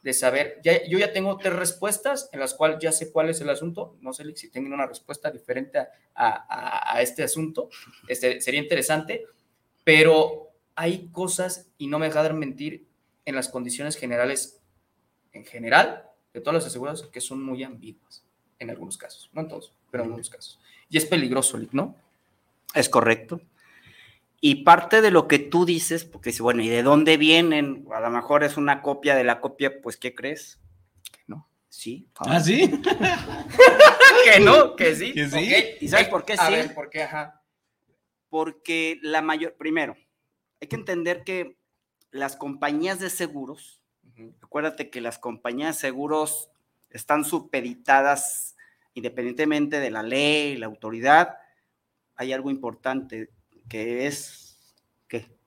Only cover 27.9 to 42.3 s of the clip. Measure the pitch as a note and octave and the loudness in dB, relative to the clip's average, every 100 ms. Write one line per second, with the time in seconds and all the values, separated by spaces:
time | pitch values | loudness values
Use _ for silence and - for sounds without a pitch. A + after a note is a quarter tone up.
27.9 | A2 A#2 A#2+ - D3 D3 D3 C#3+ C#3 C#3+ | -6 -4 -4 0 2 2 -2 -2 0 -2
28.9 | C#3 C#3+ C3+ B2 A#2+ C#3 - C#3 C3+ A#2 | -2 0 2 2 0 -4 -4 -4 -4 -12
29.9 | - B2+ - C3+ D#3 - - - _ _ | -10 -12 -10 -10 -10 -16 -20 -20 _ _
30.9 | _ - _ - D3+ _ _ _ - A2+ | _ -20 _ -20 -20 _ _ _ -16 -14
31.9 | C#3 - - - E3+ D#3 A#3+ F4+ C#4+ - | -14 -18 -10 0 0 2 4 2 2 -2
32.9 | F#4+ F#4+ E4+ - - - - B4 B4+ D5 | 0 -2 -2 -8 -12 -10 8 8 12 10
33.9 | - C5+ A#4+ B4 G3+ G#3 C#4+ C#4+ - E3+ | 12 10 10 8 10 10 8 6 2 0
34.9 | D#3 A3+ C4+ D3 D3 F#3 A3 A3 - C#3+ | 0 -4 -4 -2 -2 2 2 0 -8 0
35.9 | G3+ - F#3+ - G3+ E3 G#3+ D#3 - D3 | 2 2 -2 -4 0 2 2 -2 -10 -12
36.9 | D#3 D3 D3+ D3 _ _ _ _ _ _ | -8 -8 -8 -12 _ _ _ _ _ _
37.9 | _ _ _ _ D#3+ D#3+ D3+ - E3 D#3+ | _ _ _ _ -4 -4 -8 -6 -4 -4
38.9 | E3 D3+ D#3 D#3 D#3 E3 - D#3 D#3+ C#3+ | -6 -4 -2 -2 -4 -6 -8 -4 -4 -4
39.9 | - _ _ _ _ _ _ C#3+ A3+ G#3 | -8 _ _ _ _ _ _ -12 -12 -6
40.9 | F3 E3 F3 F3 F#3 E3+ _ _ _ _ | -6 -4 -6 -6 -8 -10 _ _ _ _
41.9 | _ _ C3+ C#3 | _ _ -8 -8